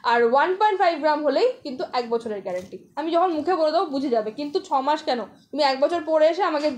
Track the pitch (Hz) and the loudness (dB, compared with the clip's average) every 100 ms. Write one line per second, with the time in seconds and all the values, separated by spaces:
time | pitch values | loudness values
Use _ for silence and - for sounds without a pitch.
0 | 240 240 233 269 330 381 427 381 359 320 | 0 2 4 4 2 2 2 2 2 2
1 | 302 302 294 285 494 - 294 254 - 254 | 0 0 0 2 0 -2 -10 -8 -6 -4
2 | 233 233 226 202 190 180 - - - - | -2 -4 -4 -8 -6 -8 -10 -16 -14 -8
3 | 320 330 370 311 311 349 311 330 339 269 | -2 2 2 0 -2 0 2 0 0 -2
4 | 277 233 214 220 294 349 - 277 269 302 | -4 -4 -4 -6 -6 -6 -2 -2 0 -2
5 | 302 247 196 - _ 277 285 262 294 339 | -2 -4 -6 -14 _ 0 0 2 0 0
6 | 311 320 311 339 370 302 302 | 0 4 4 4 0 0 -2